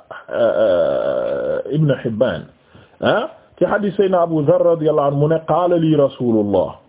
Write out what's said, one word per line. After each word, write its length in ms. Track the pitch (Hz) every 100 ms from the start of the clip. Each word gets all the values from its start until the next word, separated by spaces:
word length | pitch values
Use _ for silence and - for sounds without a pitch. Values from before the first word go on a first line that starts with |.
| - - -
euh, 1300 | 87 113 87 107 87 76 67 62 62 58 67 67 76 -
Ibn 180 | 151 151 127
Hibban. 380 | 120 110 123 78 - _ _ - - -
Ah, 260 | 120 190 311 - _ -
ci 80 | 180
xadis 260 | 214 202 185
Seydina 260 | 190 180
Abu 200 | 170 156
Dharr 200 | 143 180
radiyallahu 440 | 170 165 156 151 143
anhu, 120 | 143
mu 80 | 147
ne 120 | 160 160
qaala 280 | 156 180 175
li 180 | 160 151
Rasulullah 840 | 139 - 123 110 101 95 73 -